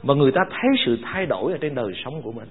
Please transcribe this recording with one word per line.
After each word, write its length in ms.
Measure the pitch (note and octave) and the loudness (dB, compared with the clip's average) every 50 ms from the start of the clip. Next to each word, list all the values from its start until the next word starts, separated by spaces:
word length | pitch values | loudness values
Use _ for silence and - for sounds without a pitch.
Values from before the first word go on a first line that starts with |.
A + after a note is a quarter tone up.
| - | 2
và 120 | - C#3 | 2 4
người 160 | C#3+ D3 C3 | 6 6 6
ta 100 | - F3+ F#3 - | 6 4 0 0
thấy 200 | - - - B3+ C#4 B3+ - | -2 0 2 2 4 4 2
sự 120 | B2+ A#2 A2+ A#2 | 0 0 0 -2
thay 220 | - - F#3+ F#3+ | -6 -4 -4 -2
đổi 260 | D#3+ A#2+ F#2 G2+ D3+ | -2 -2 -2 -2 -2
ở 60 | F#3 D3 | -2 -2
trên 140 | D3+ D3+ C#3+ | -4 -4 -4
đời 180 | B2+ A#2 G2+ F2+ F2 - | -4 -4 -4 -6 -8 -10
sống 180 | B2+ C#3+ D#3+ | -10 -10 -10
của 100 | B2+ A2 | -10 -10
mình 160 | A2+ A#2 A2 G#2+ | -10 -12 -14 -16